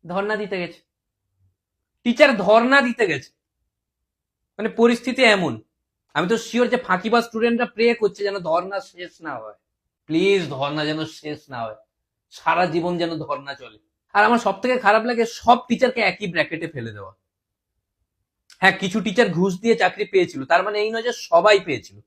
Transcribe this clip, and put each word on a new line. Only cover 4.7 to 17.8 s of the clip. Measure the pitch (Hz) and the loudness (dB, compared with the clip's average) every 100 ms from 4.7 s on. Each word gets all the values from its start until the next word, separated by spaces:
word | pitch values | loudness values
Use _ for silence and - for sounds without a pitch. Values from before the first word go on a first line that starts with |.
| 220 233 233 - 254 | 2 2 2 -4 2
এমন, | 247 202 160 110 _ _ _ _ _ | 4 4 0 -6 _ _ _ _ _
আমি | 147 180 | -4 -2
তো | 226 | -2
শিওর | - 233 240 | -2 -2 0
যে | 240 | 0
ফাঁকিবাজ | - 185 220 233 | -2 -2 0 0
স্টুডেন্টরা | 233 220 233 233 240 | 0 -2 0 0 -4
প্রে | - 233 | 0 0
করছে | 233 208 180 | 2 -2 -2
যেন | 202 196 | -6 -4
ধর্ণা | 170 165 185 196 | -2 -2 -2 -10
শেষ | - 175 175 _ | -10 -16 -18 _
না | 165 127 | -12 -12
হয়, | 110 107 _ _ _ _ _ | -12 -20 _ _ _ _ _
প্লিজ | 160 190 196 160 | 0 2 2 0
ধর্ণা | 135 143 151 151 | -6 -6 -4 -4
যেন | 156 156 | -4 -8
শেষ | - 151 147 _ | -12 -12 -14 _
না | 123 | -10
হয়, | 113 107 _ _ _ _ _ | -10 -12 _ _ _ _ _
সারা | - - 165 180 | -8 -2 0 0
জীবন | 165 170 175 | 0 -2 -2
যেন | 170 160 | -4 -6
ধর্ণা | 147 139 139 | -8 -8 -10
চলে। | 135 120 110 _ _ _ | -16 -16 -20 _ _ _
আর | 202 | 2
আমার | 214 240 | 4 4
সব | 214 190 | 0 -2
থেকে | 247 247 | -2 0
খারাপ | 202 220 | 4 2
লাগে | 226 233 226 | 2 -2 -2
সব | - - 240 - | -2 4 4 4
টিচারকে | 233 254 240 | 0 0 2
একই | 202 175 202 | -2 -2 -6
ব্র্যাকেটে | 170 151 165 160 | -4 -4 -4 -8
ফেলে | 139 113 | -10 -12
দেওয়া। | 104 95 _ _ _ _ _ _ _ | -12 -18 _ _ _ _ _ _ _